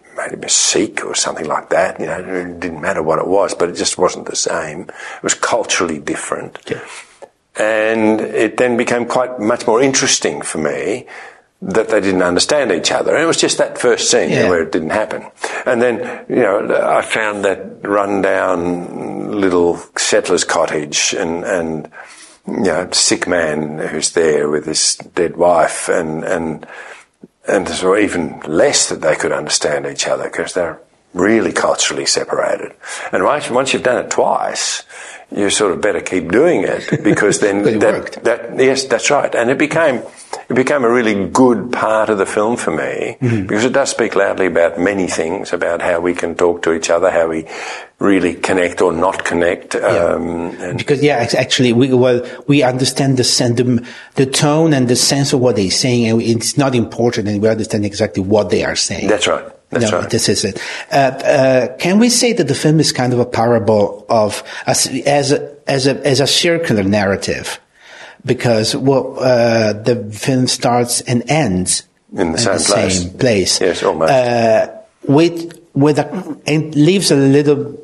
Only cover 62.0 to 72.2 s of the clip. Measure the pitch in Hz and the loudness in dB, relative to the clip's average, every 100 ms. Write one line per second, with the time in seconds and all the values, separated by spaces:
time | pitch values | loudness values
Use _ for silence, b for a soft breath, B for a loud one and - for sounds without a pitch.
62 | 240 240 247 196 139 127 156 156 139 - | 4 4 2 2 0 2 2 4 2 0
63 | 127 120 120 117 117 117 104 107 101 - | 0 2 0 2 2 2 4 2 2 -2
64 | - 113 104 - - B B 127 - 131 | 0 2 2 -2 -10 B B -2 -2 -2
65 | 139 143 131 143 - - - 139 135 135 | 0 2 2 0 -2 -10 -4 0 2 2
66 | 143 127 131 - 175 165 170 107 95 104 | 2 2 2 2 2 0 0 0 2 2
67 | 98 92 - 71 - - _ B B B | 2 0 -4 -6 -6 -12 _ B B B
68 | B B 123 117 123 110 110 - 135 131 | B B -4 0 2 2 2 0 2 2
69 | - - 131 120 117 113 107 104 117 113 | 0 -2 2 4 4 2 0 0 0 -2
70 | 107 107 - 131 123 - 131 120 120 - | -2 -8 -2 0 0 0 0 2 0 -2
71 | - 117 - 151 120 92 92 - - _ | -2 -2 0 0 2 0 -2 -4 -6 _
72 | _ - | _ -4